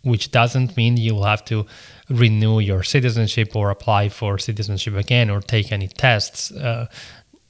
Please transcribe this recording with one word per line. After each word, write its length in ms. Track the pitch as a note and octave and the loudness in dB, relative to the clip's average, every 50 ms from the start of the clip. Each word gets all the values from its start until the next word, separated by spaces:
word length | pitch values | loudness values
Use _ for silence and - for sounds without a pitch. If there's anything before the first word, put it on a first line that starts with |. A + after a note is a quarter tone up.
which 300 | - C3 A#2 G#2 - - | -2 0 0 0 0 0
doesn't 440 | - A#2+ A#2 A#2+ - C3 B2+ B2 - | 2 2 2 2 0 0 -2 0 0
mean 200 | A#2+ A2+ A#2+ A#2+ | 0 2 2 2
you 180 | A#2 A2+ A2+ A2 | 2 2 0 0
will 100 | G2+ G2 | 2 2
have 200 | G#2 G#2+ - - | 0 0 -2 -2
to 220 | - A2+ G#2+ G#2 - - - - - - - - - | -4 -4 -4 -4 -6 -10 -20 -20 -20 -20 -16 -8 -4
renew 500 | C3 A#2 A#2 A2 A2 G#2+ A2 A2 A2 A2 | 2 2 4 4 4 4 2 2 2 2
your 240 | G#2 G2+ F#2+ F#2+ | 2 2 0 0
citizenship 720 | F#2 - - C#3 B2+ B2 A2 A#2 A2 G#2 - A#2 A2 - - | 0 0 0 2 2 2 0 0 0 0 0 0 -2 0 -2
or 160 | G#2+ G2+ G2+ | -2 -2 -2
apply 380 | G2 - - A#2 G#2+ G2+ G#2 G2+ | -2 -2 0 2 2 2 2 0
for 300 | - - A2+ G2+ G2+ F#2+ | -2 -4 -4 -4 -2 -4
citizenship 580 | - - G#2+ G#2 G2+ G#2+ G2+ F#2+ - A2 G2+ | -4 -6 -6 -6 -4 -4 -4 -4 -4 -4 -4
again 340 | G2+ G2+ - B2 B2 A#2 G#2 | -4 0 2 2 2 2 2
or 100 | G2+ G2+ | 0 -2
take 300 | - - A#2 A2 G2+ - | -2 0 0 0 0 0
any 160 | A2 G2 F#2+ | -4 -4 -4
tests, 640 | F#2 - - - B2+ A#2 G#2 - - - - - - | -6 -4 0 2 2 2 2 -2 -4 -6 -8 -10 -10
uh, 380 | - - C#3 A#2+ A#2 A#2 A#2 - - - - - - - _ _ _ _ _ | -8 -6 -4 -4 -4 -4 -6 -8 -10 -16 -20 -20 -20 -20 _ _ _ _ _